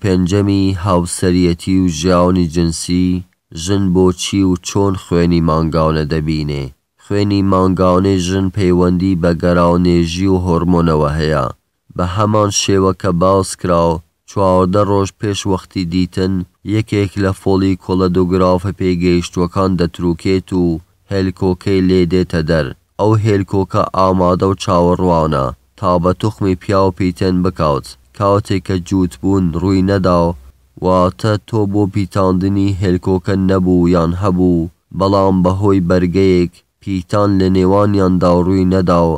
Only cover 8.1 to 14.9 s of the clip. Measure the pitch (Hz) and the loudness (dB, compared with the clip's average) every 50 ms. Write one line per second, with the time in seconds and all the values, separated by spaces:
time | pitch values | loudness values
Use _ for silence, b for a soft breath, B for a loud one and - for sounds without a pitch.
8.1 | 98 92 87 90 95 98 98 95 - 104 98 90 90 87 90 90 90 87 92 98 | 0 0 -2 -2 -2 -2 -2 -2 -2 -2 0 0 2 2 2 2 0 0 0 0
9.1 | 95 82 85 87 85 80 87 90 87 87 87 87 87 90 87 87 85 85 85 80 | 0 0 0 0 0 0 0 0 2 2 2 2 2 2 2 2 2 2 0 0
10.1 | 85 90 95 98 95 90 90 92 85 82 85 87 90 85 85 85 78 76 76 71 | -2 -2 0 0 0 0 0 0 0 0 2 2 2 2 2 2 2 2 0 0
11.1 | 73 80 78 78 78 71 64 62 - - _ _ _ _ _ - - - 90 87 | 0 -2 -2 -2 0 -2 -2 -4 -8 -12 _ _ _ _ _ -14 -8 -6 -6 -4
12.1 | 87 107 107 104 110 107 104 101 101 - - - 98 95 95 95 92 - - 98 | -2 -2 -2 0 2 2 0 0 0 -2 -2 0 0 2 2 0 0 -2 -2 -2
13.1 | 87 85 90 95 98 98 90 - - - - 90 87 85 85 85 82 82 - _ | 0 2 2 2 2 2 0 -2 -6 -8 -4 -2 0 2 2 0 -2 -4 -8 _
14.1 | _ _ _ - - 104 98 92 92 92 92 90 95 104 104 95 | _ _ _ -12 -4 -2 0 2 2 2 2 2 2 0 2 2